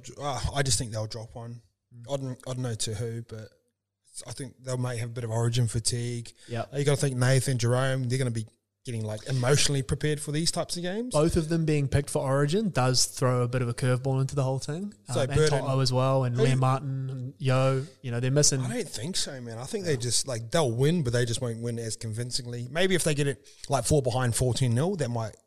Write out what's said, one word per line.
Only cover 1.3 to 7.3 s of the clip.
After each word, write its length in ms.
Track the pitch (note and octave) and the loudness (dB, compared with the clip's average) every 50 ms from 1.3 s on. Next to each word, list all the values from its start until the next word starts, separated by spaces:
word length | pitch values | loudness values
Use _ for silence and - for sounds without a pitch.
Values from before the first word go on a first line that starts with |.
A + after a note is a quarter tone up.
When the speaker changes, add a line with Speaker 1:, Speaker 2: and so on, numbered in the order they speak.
| - | -12
Speaker 1:
one. 260 | B2 A#2 A#2 A#2+ A#2 - _ _ _ _ _ B2 | -12 -12 -12 -14 -16 -18 _ _ _ _ _ -20
Speaker 2:
Mm. 180 | A#2+ A#2 B2+ C#3 | -20 -8 -6 -6
Speaker 1:
I 40 | C#3 | -4
don't, 220 | C3+ C3 B2+ - - C3 | -4 -6 -8 -8 -8 -8
I 60 | B2+ | -6
don't 100 | B2+ B2+ | -4 -4
know 120 | B2 A2+ | -4 -2
to 180 | G#2+ - A#2 A2 | -2 -2 -4 -2
who, 260 | A2 B2 A#2 A2+ A#2 A#2 | -4 -4 -6 -6 -8 -10
but 260 | - A2+ A2 G#2+ - - _ _ _ _ _ _ _ _ _ _ _ - - - | -10 -14 -14 -14 -16 -20 _ _ _ _ _ _ _ _ _ _ _ -16 -16 -14
I 60 | - | -12
think 240 | A#2+ - C#3+ - - - B2+ | -12 -12 -12 -12 -14 -12 -8
they 120 | B2+ B2+ B2 | -6 -4 -2
might 200 | B2 B2 B2 A2 | -2 -2 -4 -4
have 100 | A#2+ A#2+ | -6 -8
a 40 | A2+ | -6
bit 100 | B2+ A#2 | -6 -6
of 60 | A2 | -2
Origin 380 | A2+ A#2 A#2 A#2 A#2 B2+ A#2+ A2 | 0 2 2 2 4 2 2 2
fatigue. 640 | - A#2+ A2 - B2 A#2+ A#2+ A#2+ A#2+ A#2+ A#2 - - _ - - | 2 0 0 0 -2 -2 -2 -4 -6 -6 -8 -10 -14 _ -12 -8
Speaker 2:
Yeah. 180 | A#2+ A#2 A2+ - C#3 | -6 -6 -6 -4 -4
Speaker 1:
You 80 | C#3+ C#3+ | 0 2
gotta 140 | D3 C#3+ C3 | 2 2 2
think 180 | D3+ C#3 B2+ B2 | 2 0 2 2
Nathan, 400 | B2+ B2+ | 4 4